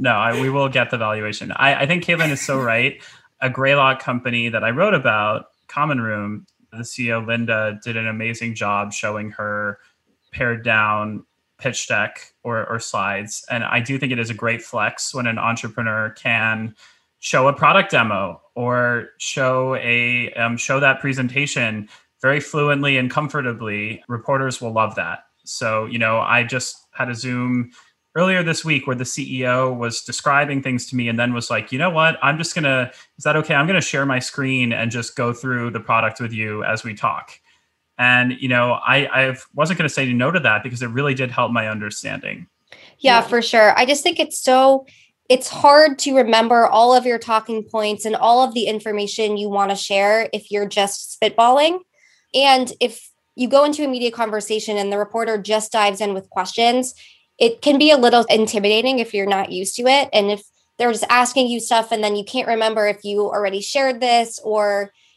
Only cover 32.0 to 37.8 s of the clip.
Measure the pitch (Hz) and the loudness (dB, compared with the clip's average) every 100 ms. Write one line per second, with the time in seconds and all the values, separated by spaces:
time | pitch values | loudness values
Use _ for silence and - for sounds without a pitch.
32 | 160 156 135 156 165 180 143 131 123 - | 0 2 -2 -2 -4 -2 0 0 -2 -10
33 | - - 151 156 156 147 160 185 - 139 | -20 -6 0 0 2 0 2 0 0 -2
34 | 139 127 - - 131 131 120 113 117 120 | 0 -2 -4 -4 -2 0 0 -2 -4 -6
35 | 113 - 120 117 135 123 120 110 - 113 | -8 -4 -4 -4 -4 -4 -4 -8 -2 0
36 | 110 - 117 113 107 107 101 110 120 104 | 0 -4 -8 -6 -6 -6 -4 -4 -8 -6
37 | 117 85 - - _ _ _ _ | -4 -4 -10 -20 _ _ _ _